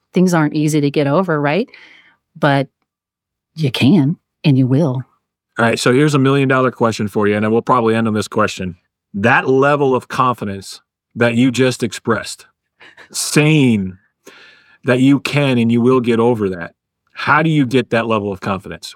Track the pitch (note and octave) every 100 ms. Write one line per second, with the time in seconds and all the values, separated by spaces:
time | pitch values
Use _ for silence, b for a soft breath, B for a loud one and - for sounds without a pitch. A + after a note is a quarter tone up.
0 | _ F#3 F#3 F3 D3 D#3 D3+ D3+ C#3+ D3
1 | C#3 D3+ F#3 D3+ C#3+ E3 C4 B B B
2 | B B _ D#3+ D3+ C#3 C3 _ _ _
3 | _ _ _ _ _ - D3 - B2 F#3
4 | C3+ - _ _ D#3 C3 B2+ C3+ D#3+ B2+
5 | - _ _ _ _ - A2+ A2 C3+ B2+
6 | D3+ C#3+ C3+ C#3 C3+ C3 C3 - A#2 A2
7 | G#2 A2 G#2 G#2 G#2+ A2+ - B2 A2+ A2+
8 | A2+ G#2+ G2+ A2+ G#2 - F#2 E2+ _ _
9 | _ G2+ A2 C#3+ D3+ C3+ C#3 C#3+ C#3 B2+
10 | - - B2+ A#2+ G#2 G2 - - _ _
11 | _ G#2+ A#2+ A#2 C3 A#2+ C3 A#2+ A#2+ -
12 | - A2 - - - _ _ _ B B
13 | B - - D3 D3 D#3 C3 G#2+ F#2 F#2
14 | _ _ B B B B B B - B2+
15 | C3+ C#3 - D3 C#3 B2 A2+ A#2 A#2+ C3
16 | A#2 A2+ A#2 A#2 G2 F#2 - _ _ _
17 | _ - - D3 D#3+ D#3 B2+ C3 A#2 A#2
18 | A2+ A2 G2+ F#2+ - F#2+ F2+ E2 -